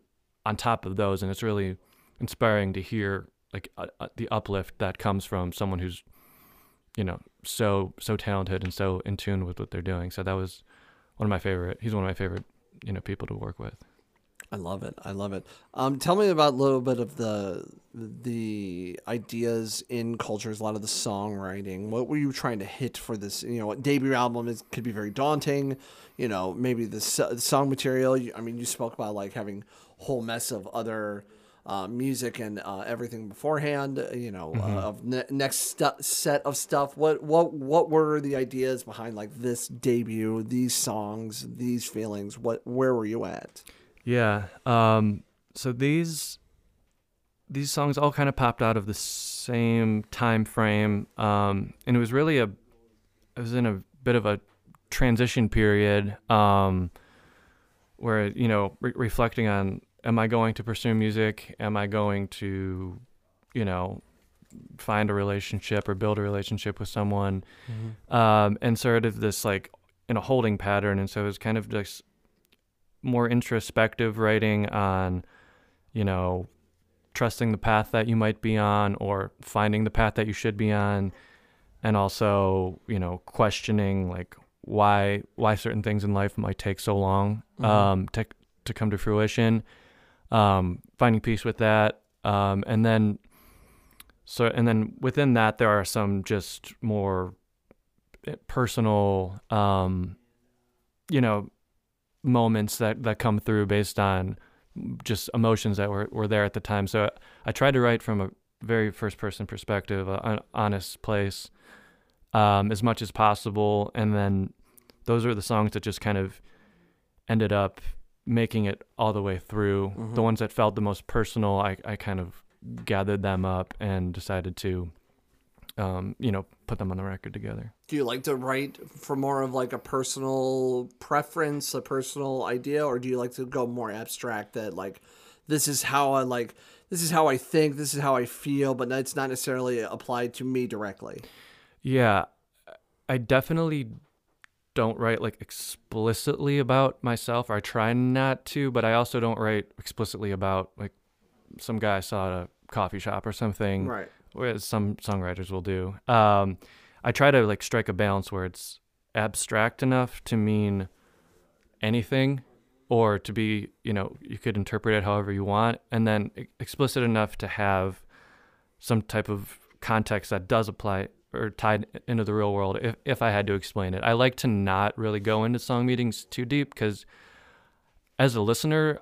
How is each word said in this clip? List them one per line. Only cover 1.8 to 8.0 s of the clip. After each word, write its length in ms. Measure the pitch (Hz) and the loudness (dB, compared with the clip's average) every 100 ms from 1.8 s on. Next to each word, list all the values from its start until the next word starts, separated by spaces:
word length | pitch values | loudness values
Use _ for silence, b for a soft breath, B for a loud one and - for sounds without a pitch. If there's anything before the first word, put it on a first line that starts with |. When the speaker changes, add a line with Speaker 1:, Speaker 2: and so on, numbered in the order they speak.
| b b b b | b b b b
Speaker 1:
inspiring 540 | 127 - 113 104 98 | -10 0 2 4 2
to 80 | 95 | -2
hear, 460 | 92 113 98 98 - _ _ | -4 -4 -2 -4 -8 _ _
like, 160 | 98 - - | -14 -14 -12
uh, 80 | 87 - | -12 -10
uh, 80 | - - | -14 -10
the 120 | 113 | -4
uplift 500 | 110 - 98 92 - | -4 -2 -4 -6 -4
that 180 | 98 - | -6 -2
comes 260 | 110 98 | -2 -2
from 280 | - 98 90 | -2 -4 -4
someone 260 | - 101 92 | -4 -4 -2
who's, 260 | 92 87 - b b b b b b b _ - | -6 -8 -18 b b b b b b b _ -6
you 80 | |
know, 160 | 95 87 - _ | -4 -6 -12 _
so, 500 | - - 107 98 92 | -12 0 2 2 0
so 180 | - | -6